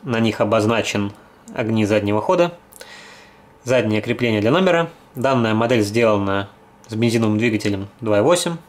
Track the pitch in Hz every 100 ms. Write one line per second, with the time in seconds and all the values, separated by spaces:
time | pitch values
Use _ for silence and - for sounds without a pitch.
0 | 180 117 113 - 110 113 107 113 98 101
1 | 101 - - - - - 113 113 104 107
2 | 101 104 - 180 175 175 - - - -
3 | - - - - - - 120 127 110 107
4 | 104 120 120 107 104 156 190 170 165 -
5 | - - 127 131 113 110 117 123 101 110
6 | 117 104 101 98 98 - - - - 110
7 | 117 113 113 107 120 107 104 101 98 -
8 | 113 104 120 175 175 170